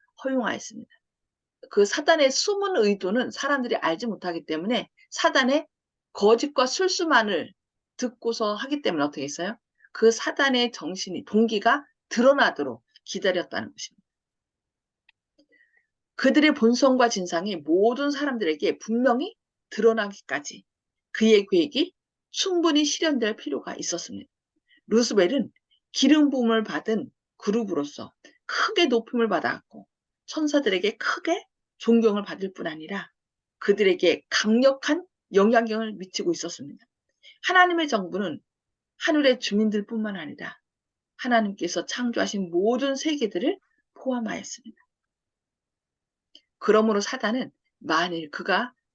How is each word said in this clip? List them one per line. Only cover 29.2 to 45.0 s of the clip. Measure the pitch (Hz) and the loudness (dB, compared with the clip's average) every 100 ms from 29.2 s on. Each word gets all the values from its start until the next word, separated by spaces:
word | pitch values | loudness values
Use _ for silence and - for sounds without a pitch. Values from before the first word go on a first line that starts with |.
| 226 | 0
받아왔고 | 165 120 - _ - - _ _ _ - | 0 -2 -6 _ -20 -20 _ _ _ -12
천사들에게 | 320 302 294 226 185 202 - | -4 0 0 0 0 -2 -2
크게 | - 339 330 392 - _ _ _ | -4 -4 -2 -4 -4 _ _ _
존경을 | 233 233 220 202 | 2 4 4 0
받을 | 202 160 190 | -4 -10 -10
뿐 | - 170 | -8 -10
아니라 | 156 156 196 - _ _ _ _ _ | -10 -10 -12 -12 _ _ _ _ _
그들에게 | - 202 190 180 175 - - | 0 2 2 4 2 0 -2
강력한 | - 208 233 269 269 285 330 370 _ _ | -2 2 4 4 2 0 -2 -4 _ _
영향력을 | 190 208 233 233 214 220 | 2 4 4 2 -4 -6
미치고 | 190 185 - 175 | -10 -10 -4 -4
있었습니다. | 160 165 - 143 - _ _ _ _ - _ - | -4 -6 -12 -16 -18 _ _ _ _ -20 _ 2
하나님의 | 370 359 339 294 | 4 4 2 0
정부는 | 220 175 185 185 147 - _ _ _ _ _ | -2 -2 -6 -6 -8 -14 _ _ _ _ _
하늘의 | 339 302 269 254 | 0 2 2 2
주민들뿐만 | - 202 220 208 202 226 214 190 | 0 0 0 0 -4 -6 -6 -8
아니라 | 147 - - - _ _ _ _ _ _ | -12 -12 -14 -16 _ _ _ _ _ _
하나님께서 | 254 233 208 196 175 175 - | 0 2 2 -4 -6 -4 -6
창조하신 | 247 240 220 196 202 175 | -4 -4 -2 -2 -4 -2
모든 | 170 208 247 277 269 | 0 2 0 -2 -2
세계들을 | 311 294 214 175 277 403 _ _ _ - | -4 -2 -4 -2 -2 -4 _ _ _ -10
포함하였습니다. | 262 247 214 175 - - - - _ _ | -6 -4 -6 -8 -10 -16 -18 -20 _ _